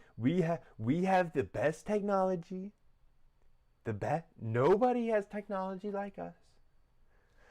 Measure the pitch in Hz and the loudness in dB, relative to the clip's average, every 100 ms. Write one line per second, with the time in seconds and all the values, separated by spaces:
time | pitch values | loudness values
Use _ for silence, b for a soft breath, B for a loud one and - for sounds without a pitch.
0 | b b 120 180 165 170 B B 110 156 | b b 0 2 0 -2 B B -2 0
1 | 185 185 180 147 101 - 131 160 - 214 | 4 4 2 0 -2 0 0 0 -2 -2
2 | 202 196 190 185 175 185 196 - - _ | 2 2 2 0 -4 -10 -10 -14 -20 _
3 | - _ - _ - - _ _ - 104 | -20 _ -20 _ -20 -20 _ _ -8 -6
4 | 107 151 - - 113 113 139 202 247 247 | -2 -4 -4 -10 -4 2 4 6 4 2
5 | 226 220 202 208 202 196 190 190 208 196 | 0 0 -2 -6 -6 -6 -4 -6 -6 -6
6 | 202 196 175 170 _ _ - _ _ _ | -6 -8 -12 -14 _ _ -20 _ _ _
7 | - b b b b | -20 b b b b